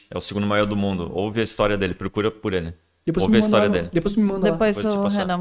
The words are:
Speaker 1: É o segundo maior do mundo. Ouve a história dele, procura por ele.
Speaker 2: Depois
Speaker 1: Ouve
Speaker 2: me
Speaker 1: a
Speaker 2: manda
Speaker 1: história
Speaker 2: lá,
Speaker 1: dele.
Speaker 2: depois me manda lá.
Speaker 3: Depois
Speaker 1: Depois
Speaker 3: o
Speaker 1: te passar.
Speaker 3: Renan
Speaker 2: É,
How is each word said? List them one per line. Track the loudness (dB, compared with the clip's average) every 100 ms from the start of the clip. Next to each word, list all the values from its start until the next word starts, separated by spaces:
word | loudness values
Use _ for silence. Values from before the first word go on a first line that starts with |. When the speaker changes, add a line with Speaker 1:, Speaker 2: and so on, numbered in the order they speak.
| -10
Speaker 1:
É | -4
o |
segundo | -2 -2 0
maior | 0 0
do | 0
mundo. | -2 -2 -4
Ouve | -4 -2 0
a |
história | 0 2 2 2
dele, | -2
procura | -4 -6 -2 -2
por | -2 -4
ele. | -2 -4 -10 _ _ -4
Speaker 2:
Depois | 0
Speaker 1:
Ouve | 4
Speaker 2:
me | 4
Speaker 1:
a |
Speaker 2:
manda | 4
Speaker 1:
história | 4 4
Speaker 2:
lá, |
Speaker 1:
dele. | 0 -2
Speaker 2:
depois | -2 0 0
me |
manda | 0 2 0
lá. |
Speaker 3:
Depois | 2 0 0
Speaker 1:
Depois | -2
Speaker 3:
o | 0
Speaker 1:
te |
passar. | 0 -2
Speaker 3:
Renan | -2
Speaker 2:
É, | -2